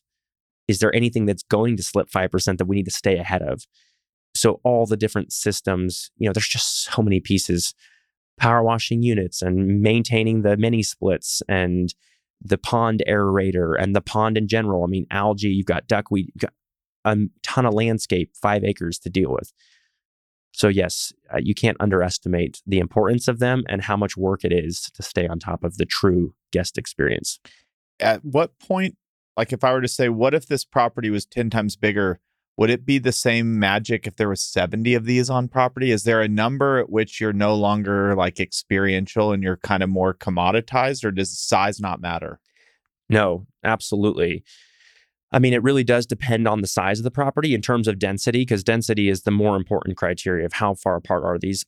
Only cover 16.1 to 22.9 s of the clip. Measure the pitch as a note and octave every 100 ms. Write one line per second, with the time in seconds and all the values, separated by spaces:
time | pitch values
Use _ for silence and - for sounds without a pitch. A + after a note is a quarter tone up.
16.1 | G2+ F2 - - - _ _ _ _ A2
17.1 | G#2+ G#2 - - - B2 G#2+ A#2 A2 -
18.1 | F#2 E2 - G#2 G#2 G2 G2 E2+ E2+ -
19.1 | F#2+ D#2 B1+ - _ _ _ _ _ _
20.1 | _ _ _ _ - G#2+ G2 F2 - -
21.1 | - - - - G2+ A2+ - G#2 F#2+ F2+
22.1 | - F2+ F2 E2 - - F#2+ F2